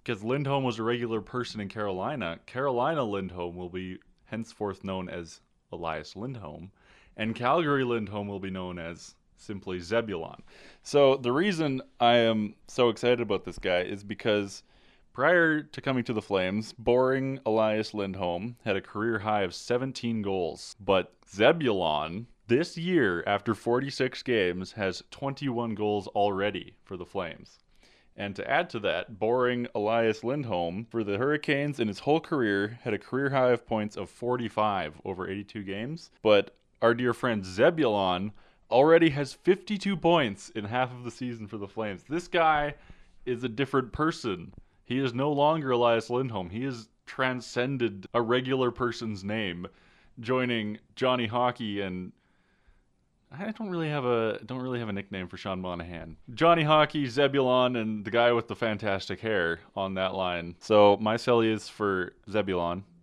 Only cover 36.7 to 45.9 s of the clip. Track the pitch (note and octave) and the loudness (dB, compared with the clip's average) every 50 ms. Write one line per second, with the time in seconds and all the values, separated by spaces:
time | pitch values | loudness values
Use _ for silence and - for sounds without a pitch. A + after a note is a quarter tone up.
36.7 | _ _ A#2+ A#2 A#2 A#2 B2+ B2 A#2 - - B2+ A2+ G#2+ F#2+ F#2 F#2 G2 B2 E3+ | _ _ 4 4 4 4 2 0 0 0 0 -2 0 -2 -4 -2 2 4 6 6
37.7 | F3 D#3+ D3 A#2 G#2 G2+ F#2+ F#2 F2+ F2+ G2 G#2+ - - - _ _ _ _ - | 6 4 4 2 4 4 2 2 2 0 -2 -6 -8 -12 -20 _ _ _ _ 2
38.7 | A2+ B2 C#3+ D#3+ E3 F3 E3+ D#3+ C3+ D3 C#3+ B2+ - - - F3 G3 F#3+ - - | 4 6 8 8 8 8 8 6 4 2 -2 -6 -8 -2 2 2 2 2 0 -4
39.7 | G#3+ F#3+ - G3+ G3 D#3+ - E3+ F3 E3 C#3 A2 G2 - - - - A2+ G#2 G2+ | -6 -4 -2 -2 -2 0 2 4 4 4 4 2 -2 -6 -12 -12 -8 -8 -6 -2
40.7 | A#2 B2 B2+ B2 B2 B2 B2 A#2+ A2+ - B2+ B2 A#2 A2+ G#2+ G2 A2+ G#2 G2+ G2 | -2 0 -2 -2 -4 -8 -12 -12 -10 -8 -8 -8 -8 -8 -10 -10 -10 -10 -10 -8
41.7 | - A2+ A2 G#2 G2 F2 - - D3 F3 F3 - - F3 D#3+ D#3+ D#3 D3 D3 D3 | -6 -6 -6 -6 -6 -8 -8 -8 -6 -6 -6 -2 0 2 2 4 2 2 0 -2
42.7 | D3 - - - - - - - - - - B2 B2 A2+ B2 B2+ A2 A2+ C#3 C3 | -6 -8 -14 -20 -20 -20 -20 -20 -20 -10 -6 -6 -4 -2 -4 -4 -2 -2 -2 0
43.7 | - C3+ B2 A2 - - D3+ D#3+ E3 - - A#2 F#2 F2 E2 C#2 - - - _ | 2 0 0 0 -2 -2 -2 -2 -2 -2 -4 -4 -4 -4 -6 -12 -18 -20 -20 _
44.7 | _ _ _ - B2 C3 C#3 B2+ A#2 B2 C#3 D3+ D3 C#3 C#3+ D3+ D#3+ D#3+ C#3+ C3 | _ _ _ -4 -2 0 0 0 0 -2 0 0 2 4 4 4 4 2 0 0
45.7 | B2 A#2+ A#2+ A#2 | 2 4 4 4